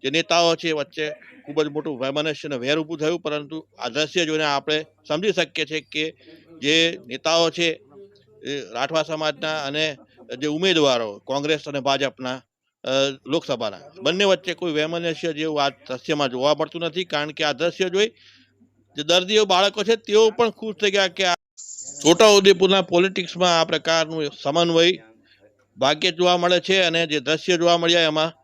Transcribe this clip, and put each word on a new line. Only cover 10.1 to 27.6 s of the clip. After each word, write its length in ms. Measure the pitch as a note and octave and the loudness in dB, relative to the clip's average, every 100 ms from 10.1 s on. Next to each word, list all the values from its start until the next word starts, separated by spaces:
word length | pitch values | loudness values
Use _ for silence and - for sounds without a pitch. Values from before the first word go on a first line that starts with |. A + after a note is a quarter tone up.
| _ - B2 | _ -16 -8
જે 80 | D3+ | -6
ઉમેદવારો 720 | D3+ F#3+ E3 C#3+ B2 A2 G2+ | 0 2 4 4 2 -2 -10
કોંગ્રેસ 480 | - C#3+ D3 D3+ D3 | -6 -4 -2 -4 -4
અને 120 | C#3+ | -6
ભાજપના, 600 | C3+ C#3 C3+ - B2+ B2+ _ _ _ _ | -2 -2 -2 -6 -10 -10 _ _ _ _
અ, 60 | - C3+ C#3 C3+ - | -4 0 0 -4 -4
લોકસભાના, 540 | D#3 - B2 A2+ F#2 - - | -4 -4 -6 -6 -8 -20 -6
બંને 220 | C#3 F3+ | -4 0
વચ્ચે 300 | G3+ F#3 - | 2 2 -2
કોઈ 180 | E3 F3+ | -6 -4
વૈમનસ્ય 600 | D3+ D#3 E3+ E3+ D#3+ E3+ | -2 -2 -4 -6 -4 -6
જેવું 300 | D3+ D#3 D3+ | -4 -4 0
આ 60 | C#3 | -2
દ્રશ્યમાં 600 | C#3 - B2+ - D3+ C#3 | -2 -12 -10 -4 -2 0
જોવા 260 | B2 C#3 D3 | 0 0 0
મળતું 220 | D#3 F3 | -2 -6
નથી, 240 | E3 D#3 F3+ | -8 -6 -4
કારણ 260 | D3 D3+ | -4 -6
કે 120 | D3+ | -2
આ 80 | D3+ | -2
દ્રશ્ય 380 | C3 E3 - F#3 | 0 -4 -2 -2
જોઈ 180 | F#3 A3 _ - _ _ _ _ _ _ - | 0 -2 _ -20 _ _ _ _ _ _ -10
જે 80 | |
દર્દીઓ, 420 | D3 F3 F#3 G#3+ G#3 | 2 2 4 2 4
બાળકો 380 | F3+ G3+ G#3 | 4 2 0
છે, 120 | G3+ A3+ | 0 0
તેઓ 340 | - G#3 A3+ | 2 4 4
પણ 200 | A3 A#3 | 4 0
ખુશ 260 | - A3 G#3 | 0 -12 -4
થઈ 160 | G#3 | 0
ગયા 160 | G3 F#3+ | 2 0
કે 180 | E3+ F#3 | 0 0
આ 80 | F3 _ - - - - - D3 | 0 _ -20 -20 -18 -18 0 4
છોટાઉદેપુરના 760 | E3+ A3 G3+ F#3+ F3+ F#3 G3 | 8 8 8 8 6 4 4
પોલિટિક્સમાં 800 | F#3 F3 F#3+ G3 F3 E3+ F3+ E3+ | 2 2 2 -2 -8 0 2 2
આ 40 | E3 | 2
પ્રકારનું 680 | D#3 - E3 D#3 D#3+ D3 - | 0 0 0 0 -4 -6 -6
સમન્વય 500 | C#3+ D#3 E3+ E3 E3+ F#3 - _ _ _ _ _ _ - | -2 0 2 4 4 2 -8 _ _ _ _ _ _ -2
ભાગ્યે 340 | C3 D3+ F3+ | 0 2 -2
જોવા 260 | D#3+ F3+ F3+ | 0 2 2
મળે 220 | F3 F3+ | 2 0
છે. 220 | F3 F#3+ | 2 0
અને 260 | F3 E3 E3 | 2 0 -2
જે 120 | D3 | -4
દ્રશ્ય 380 | B2 D#3 - | -2 -4 0
જોવા 200 | F3 | 0